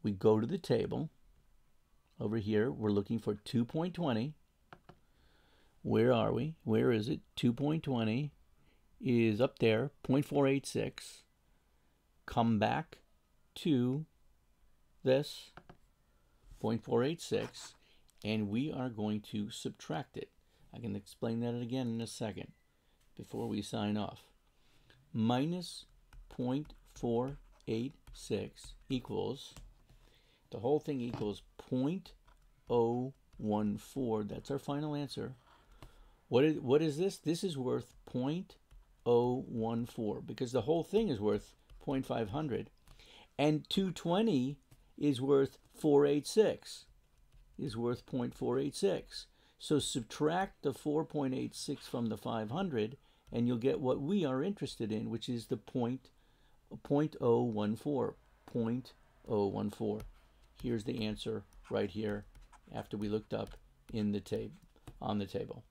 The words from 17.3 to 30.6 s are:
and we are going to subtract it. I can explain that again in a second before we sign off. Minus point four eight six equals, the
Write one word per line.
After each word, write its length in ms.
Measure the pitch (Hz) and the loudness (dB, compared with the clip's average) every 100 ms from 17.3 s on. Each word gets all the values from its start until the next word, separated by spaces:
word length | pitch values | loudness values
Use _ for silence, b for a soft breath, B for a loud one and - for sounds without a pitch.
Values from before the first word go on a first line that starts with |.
| 104 107 - - - b b b _ | -2 -2 -8 -18 -18 b b b _
and 240 | 104 110 104 | -4 -2 0
we 240 | 110 147 | -2 -2
are 160 | 139 127 | -4 -6
going 320 | 110 107 107 - | -4 -2 -2 -4
to 180 | 110 104 | -6 -4
subtract 680 | - 120 - - 156 - - | -6 -8 -10 -8 -6 -6 -10
it. 140 | - _ b b b | -12 _ b b b
I 40 | - | -10
can 180 | 113 101 | -6 -6
explain 440 | - - 120 113 | -10 -6 -2 0
that 140 | 120 | -2
again 340 | 120 120 131 120 | -2 -4 -2 -2
in 120 | 113 | -2
a 60 | 113 | -6
second 460 | - 110 95 - - _ _ _ _ _ | -6 -6 -6 -12 -18 _ _ _ _ _
before 320 | - - 113 117 | -18 -12 -6 -4
we 140 | 104 | -4
sign 380 | 101 113 104 104 | -4 -4 -2 -2
off. 240 | 101 - - _ _ b b b b b b | -4 -8 -20 _ _ b b b b b b
Minus 720 | 120 110 123 151 175 170 - - - _ - - | -2 2 2 0 -4 -8 -14 -18 -20 _ -20 -18
point 420 | - 123 135 147 - - | -6 -2 -2 -4 -14 -20
four 420 | - 123 117 127 143 - - - | -6 -2 0 -2 -8 -16 -16 -6
eight 240 | 113 127 - - | -4 -4 -8 -20
six 580 | - - 107 101 - - - - | -18 -4 -4 -4 -12 -20 -20 -4
equals, 640 | 131 - 101 95 135 - - - - _ b b b b b b | -4 -2 -4 -4 -6 -10 -18 -20 -20 _ b b b b b b
the 100 | - | -4